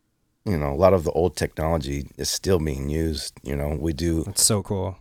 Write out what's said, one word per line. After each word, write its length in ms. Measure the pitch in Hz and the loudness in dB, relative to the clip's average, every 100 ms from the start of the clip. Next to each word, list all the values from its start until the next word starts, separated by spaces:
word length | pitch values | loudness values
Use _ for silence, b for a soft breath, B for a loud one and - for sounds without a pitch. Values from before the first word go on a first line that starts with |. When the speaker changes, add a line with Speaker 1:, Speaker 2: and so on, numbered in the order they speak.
| _ _ _ _ | _ _ _ _
Speaker 1:
you 120 | - 85 | -2 0
know, 160 | 73 | 0
a 40 | 71 | 4
lot 160 | 92 | 6
of 80 | 95 | 6
the 60 | 76 | 4
old 220 | - 90 - | 2 0 0
technology 720 | 78 - 80 82 67 71 67 - | -4 -2 0 0 -2 -6 -6 -6
is 140 | 73 | -6
still 280 | - 85 92 | -2 2 2
being 280 | 78 67 69 | 2 -2 -2
used. 460 | 76 82 71 - - | 0 0 -2 -8 -10
You 140 | - 71 | -6 -4
know, 200 | 73 76 | -2 -2
we 140 | 80 | -2
do 300 | 69 85 82 | -2 0 0
Speaker 2:
That's 200 | 78 - | -2 0
so 180 | - 107 | 2 0
cool. 340 | - 98 92 92 | -2 -4 -4 -6